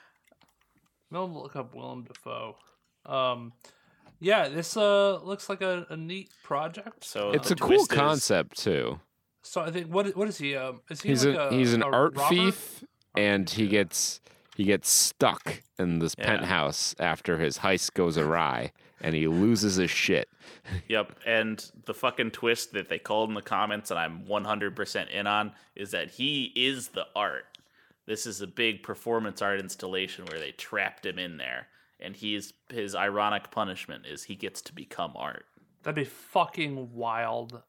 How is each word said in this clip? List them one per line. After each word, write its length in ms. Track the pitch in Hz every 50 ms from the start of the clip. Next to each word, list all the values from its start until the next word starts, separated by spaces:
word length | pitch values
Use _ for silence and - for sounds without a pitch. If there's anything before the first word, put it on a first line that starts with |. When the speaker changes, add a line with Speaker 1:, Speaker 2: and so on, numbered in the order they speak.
| - _ _ _ _ _ _ _ _ _ _ _ _ _ _ _ _ _ _ _ _ _
Speaker 1:
We'll 180 | 156 175 190 180
look 260 | 160 143 131 139 -
up 180 | 143 127 123 123
Willem 300 | 123 127 127 127 127 117
Dafoe. 520 | 120 - - - 120 120 117 113 110 104 - _ _ _ _ _ _ _ _ -
Um, 480 | - - 135 127 127 123 120 120 117 - _ - - - _ _ _ _ _ _ - - _
yeah, 280 | 160 190 214 208 160 135
this, 300 | 143 165 165 - - 226
uh, 400 | 208 202 202 202 202 202 190 170 160
looks 260 | 185 202 196 - -
like 120 | 196 180
a, 260 | 190 190 180 175 170 -
a 80 | 160 160
neat 320 | 160 165 180 196 196 - _ _ -
project. 600 | - 147 139 156 165 165 214 196 226 - - -
Speaker 2:
So 280 | - - 110 104 101
Speaker 3:
It's 160 | 101 151 - -
Speaker 2:
the 80 | 185
Speaker 3:
a 20 | 156
cool 100 | - -
Speaker 2:
twist 220 | - - 370 -
is 60 | 123 143
Speaker 3:
concept 600 | 139 151 156 135 - - 104 85 - - - -
too. 400 | - 107 85 69 60 58 67 85 - _ _ _ _ _ _ _
Speaker 1:
So 200 | - - - 185
I 100 | 160 165
think 160 | 160 180 170 160
what, 280 | 165 196 208 202 -
what 120 | 180 208 214
is 100 | 190 -
he? 180 | 147 143 139
Um, 260 | 135 131 131 123 120 - -
is 120 | 160 143
he 80 | - 143
Speaker 3:
He's 160 | 139 120 131
Speaker 1:
like 100 | 143 135
Speaker 3:
a, 120 | - 143 135
Speaker 1:
a, 40 |
Speaker 3:
he's 220 | 123 131 127 120 117
an 80 | 117
Speaker 1:
a 60 | - -
Speaker 3:
art 280 | - 123 143 165 131
Speaker 1:
robber? 140 | 139 139 151 180
Speaker 3:
thief, 480 | 180 180 190 190 - - - - - - - _ _ _ _ - 101
and 320 | 104 104 101 98 95 -
he 140 | - 107 110
Speaker 1:
Yeah. 60 | 98
Speaker 3:
gets, 500 | 104 104 98 82 - - - - - - - - - _ _ _ -
he 100 | - 98
gets 220 | 98 101 95 - -
stuck 720 | - - - - - - 139 117 87 - - - - - - _ _ -
in 180 | 92 87 85 82
this 160 | 82 80 - -
Speaker 2:
Yeah. 80 | 104 110
Speaker 3:
penthouse 640 | 107 - 80 87 95 82 76 71 73 - - - - -
after 400 | 85 85 80 - - - 85 78
his 200 | 82 73 - -
heist 340 | - 98 95 90 - - -
goes 200 | - 90 85 78 80
awry, 540 | 76 76 82 85 80 71 65 58 60 - - _ _ _ _ -
and 140 | - 80 80
he 120 | 78 80 80
loses 480 | 80 90 98 117 117 98 107 104 92 92
his 120 | 90 82
shit. 400 | - - - - 92 69 - - _
<laughs> 40 | _ - - - - - - 95 87 - -
Speaker 2:
Yep, 280 | 110 107 104 - - - -
and 460 | 117 113 110 110 110 110 104 - - - - -
the 100 | - 110
fucking 340 | - - 123 123 - 120 110
twist 420 | - - 120 117 117 - - - -
that 160 | 101 87 -
they 100 | 85 85
called 300 | - - 107 110 110 110
in 60 | 107
the 60 | 104
comments, 480 | - - 107 95 107 104 104 104 - -
and 100 | 90 85
I'm 280 | 82 80 82 87 98 98
one 160 | 104 104 101
hundred 300 | 107 107 104 104 98 90
percent 340 | - 98 - - 101 87 -
in 160 | - 98 101
on, 280 | 104 104 104 107 104 - - - _ _
is 140 | - 101 98
that 200 | - 90 78 -
he 400 | - - 127 143 147 139 127 - -
is 340 | 123 127 135 135 127 113 -
the 160 | - 95 - - -
art. 300 | 101 104 90 69 62 - - - - _ _ _ _ _ _ _ _ _
This 200 | - 107 107 - 117
is 140 | 98 95
a 60 | 101 92
big 360 | - 120 117 113 104 92 -
performance 580 | - 101 - - 117 117 113 110 104 92 -
art 180 | 107 101 98 98
installation 640 | 95 90 - - - 92 95 92 95 92 - - 92
where 140 | 85 78 80
they 120 | 76 69
trapped 540 | - - - - 113 101 98 - - - -
him 120 | 95 85 90
in 200 | 92 90 82 73
there, 300 | 64 62 62 62 - - _ _ _ _ _ _
and 160 | - 92 98
he's, 380 | - 110 107 104 101 92 - - _ _ -
his 240 | 123 117 101 98 95
ironic 540 | 87 98 101 98 104 104 104 104 101 - -
punishment 540 | - 113 104 98 90 - - - 71 58 -
is 180 | 71 76 73 -
he 120 | - 101
gets 260 | - 107 95 - - -
to 100 | - -
become 400 | - 71 - - - 87 76 -
art. 300 | - 65 73 - - - _ _ _ _ _ _ _ -
Speaker 1:
That'd 120 | 147 151
be 80 | 151 135 -
fucking 840 | - - - - - 190 170 - - 180 156 147 139 135 127 120 120
wild, 680 | 117 117 117 113 117 117 113 113 117 117 117 120 117 -